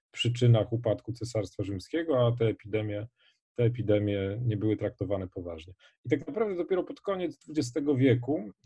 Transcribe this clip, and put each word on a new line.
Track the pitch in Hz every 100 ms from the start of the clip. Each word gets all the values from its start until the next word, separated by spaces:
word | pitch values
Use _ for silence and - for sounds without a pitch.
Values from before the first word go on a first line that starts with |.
| _
przyczynach | - 123 120 123 117 -
upadku | 117 117 101 -
Cesarstwa | 117 117 110 98 -
Rzymskiego, | 101 98 - 160 165 135 120
a |
te | 117 113
epidemie, | 104 104 110 107 104 113 _ _ _ _ -
te |
epidemie | 117 120 104 104 104 101 98 104 120
nie | 104
były | 107 104
traktowane | 104 - 92 98 90
poważnie. | - 87 82 82 - _ _ 120
I |
tak | 143 -
naprawdę | 277 220 180
dopiero | 160 185
pod | 160 -
koniec | - 190 175 -
dwudziestego | - 156 127 160 143 135
wieku, | 135 120 120 156 208 -